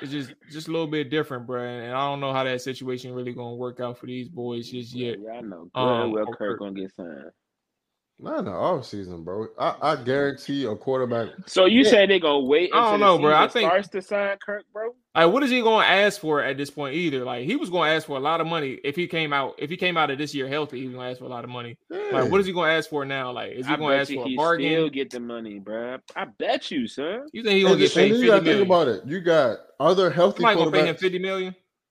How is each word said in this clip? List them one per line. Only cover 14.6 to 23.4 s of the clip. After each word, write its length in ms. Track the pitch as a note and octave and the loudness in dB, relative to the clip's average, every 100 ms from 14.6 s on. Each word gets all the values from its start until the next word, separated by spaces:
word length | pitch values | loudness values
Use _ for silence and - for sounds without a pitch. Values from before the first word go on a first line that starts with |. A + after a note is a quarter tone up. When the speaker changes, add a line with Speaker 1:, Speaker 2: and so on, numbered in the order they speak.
| - | -12
Speaker 2:
bro? 200 | G#3 A#3 B3 _ | -10 -10 -12 _
Speaker 1:
Like, 180 | D#3+ E3 | 2 4
what 100 | A#3 | 4
is 80 | C#4 | 2
he 120 | B3 | 2
gonna 240 | A3+ A3 B2+ | 4 4 6
ask 340 | F#3 G3+ G3 | 4 2 0
for 220 | D#3 D3 | -2 0
at 160 | A#2+ C#3 | 0 -4
this 100 | C#3+ | -6
point 260 | - C#3 D#3 | -6 -6 -4
either? 280 | E3+ C3+ | -2 -2
Like, 220 | B2 B2 C3+ | -4 -6 -4
he 100 | C#4 | -4
was 140 | A#3+ | -2
gonna 200 | F3 D#3 | 0 2
ask 160 | D#3+ D#3+ | 2 -2
for 120 | C3+ | -4
a 20 | |
lot 220 | C#3+ E3 | -2 -2
of 40 | D#3+ | -2
money 320 | E3 C#3 A#2+ | -4 -4 -6
if 100 | C#3 | -6
he 120 | C#3+ F3 | -4 -4
came 240 | E3 D#3 | -4 -2
out, 220 | C#3+ C3 - | -2 -4 -6
if 140 | D3 | -8
he 60 | F3 | -4
came 180 | F3+ E3+ | -2 0
out 140 | D3 | 0
of 80 | C3+ | -2
this 160 | D3 | -6
year 120 | C#3+ C3 | -6 -4
healthy, 340 | D3 D3 B2+ | -4 -6 -8
he 60 | C3 | -12
was 80 | B2 | -10
gonna 120 | B2+ | -10
ask 100 | B2 | -10
for 60 | |
a 40 | B2+ | -12
lot 160 | A#2+ | -12
of 60 | B2 | -10
money. 280 | B2 A#2+ A#2 - | -12 -12 -16 -14
Speaker 3:
Yeah. 200 | F4 - | -10 -4
Speaker 1:
Like, 180 | C3 A#2+ | -2 2
what 120 | F#3+ | 0
is 40 | F#3+ | 0
he 60 | |
gonna 180 | F3+ D#3+ | 0 0
ask 200 | D#3+ D#3 | 0 -2
for 160 | D3+ C#3 | -6 -4
now? 260 | C#3 B2+ | -6 -6
Like, 200 | B2 | -8